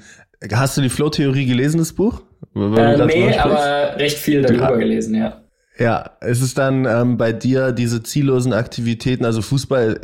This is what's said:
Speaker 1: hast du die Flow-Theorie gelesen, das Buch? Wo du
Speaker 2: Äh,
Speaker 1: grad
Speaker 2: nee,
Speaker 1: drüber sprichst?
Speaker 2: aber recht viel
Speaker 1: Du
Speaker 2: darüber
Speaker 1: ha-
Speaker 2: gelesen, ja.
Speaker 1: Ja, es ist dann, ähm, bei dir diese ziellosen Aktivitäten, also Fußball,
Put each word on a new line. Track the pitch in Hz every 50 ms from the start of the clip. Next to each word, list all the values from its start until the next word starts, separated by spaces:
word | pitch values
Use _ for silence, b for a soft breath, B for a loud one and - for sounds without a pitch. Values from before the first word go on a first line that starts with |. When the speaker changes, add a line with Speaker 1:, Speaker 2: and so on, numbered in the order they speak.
| B B B B B B _ - - 101
Speaker 1:
hast | 110 117 139 135 -
du | 151
die | 139 123
Flow-Theorie | - - 147 156 - - 147 139 131 139 139
gelesen, | 127 127 120 131 147 156 165
das | 160 160
Buch? | - - 180 233 - - - _ _ - - -
Wo | - 104 101 101
du | 107
Speaker 2:
Äh, | 113 113 117 -
Speaker 1:
grad | - - -
Speaker 2:
nee, | 160
Speaker 1:
drüber | 175 185 -
sprichst? | - - -
Speaker 2:
aber | - 151 147 143 143 143 143 143 - - 139
recht | 143 147 143 -
viel | - 147 147 143
Speaker 1:
Du | 135 127
Speaker 2:
darüber | 117 120 123
Speaker 1:
ha- | - 123
Speaker 2:
gelesen, | 113 110 110 110 113 110 110 110
ja. | 110 110 107 - - _ _ _ _ _ _ _
Speaker 1:
Ja, | - 123 117 107 - - - - -
es | - 104 120 120
ist | 131 127 -
dann, | 147 135 135 135 131 131
ähm, | 123 107 120 120 123 123
bei | 107 120 113
dir | 110 107 - 127 131 131 131 131
diese | 120 120 120 117 120 113
ziellosen | 113 - - 151 139 135 131 127 123 127
Aktivitäten, | 110 104 120 - - - 117 117 117 113 - 131 127 117 123
also | 117 113 113
Fußball, | 101 - 139 139 - - 139 127 117 110 104 -